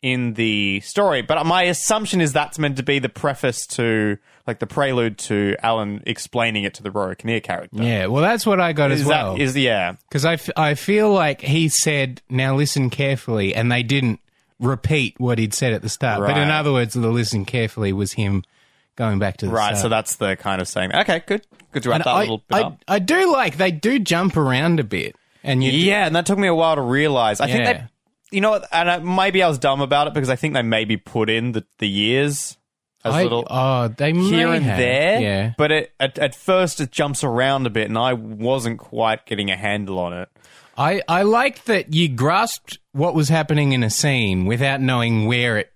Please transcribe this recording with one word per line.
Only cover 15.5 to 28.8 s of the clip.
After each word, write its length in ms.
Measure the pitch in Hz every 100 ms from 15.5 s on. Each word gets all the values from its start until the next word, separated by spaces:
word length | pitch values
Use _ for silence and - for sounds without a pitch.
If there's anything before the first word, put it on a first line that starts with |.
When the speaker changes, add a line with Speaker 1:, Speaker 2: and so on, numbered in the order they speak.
Speaker 2:
said 180 | - 135
at 100 | 110
the 80 | 113
start. 300 | - 131 104
But 120 | 101 147
in 120 | 147
Speaker 1:
Right. 100 | 156
Speaker 2:
other 140 | 151
words, 200 | 131 117 123
the 120 | 113
"listen 380 | 117 110 110 95
carefully" 480 | 127 110 - 104
was 200 | 98 101
him 300 | - 104 98 - _ _ _ _ -
going 220 | 117 101
back 180 | 98 95
to 80 | 98
the 80 |
Speaker 1:
Right, 160 | 113 104
Speaker 2:
start. 80 | 101
Speaker 1:
so 40 | 113
that's 260 | 110 110 -
the 180 | 104 95
kind 260 | - 95
of 60 | 92
saying. 260 | - 92
Okay, 280 | - 208 170 -
good. 200 | 202 - _ _
Good 120 | -
to 60 | 123
wrap 60 | 120
Speaker 2:
And 80 |
Speaker 1:
that 60 | 127
Speaker 2:
I, 80 | 160
Speaker 1:
little 180 | 202 110
bit 160 | _ 123
Speaker 2:
I, 40 |
Speaker 1:
up. 200 | - 151 -
Speaker 2:
I 100 | 202
do 320 | 185 330 381
like, 240 | 285 220 139
they 160 | 190
do 280 | 160 208 269
jump 360 | 196 170 190 165
around 460 | 139 127 160 170
a 20 |
bit. 320 | 113 95 50 - _ _ -
And 180 | 131
you 80 | 131
Speaker 1:
Yeah, 340 | 135 180 208 180
and 100 | 160
that 100 | 170
took 120 | 196
me 100 | 196
a 80 | 165
while 200 | 165 151
to 60 |
realize. 580 | 127 131 151 135 113 104
I 60 | 131
think 180 | 123 117
Speaker 2:
Yeah. 80 |
Speaker 1:
they, 100 | - 117 _ _ _ _
you 80 | 196
know 100 | 208
what, 140 | 214 -
and 180 | 165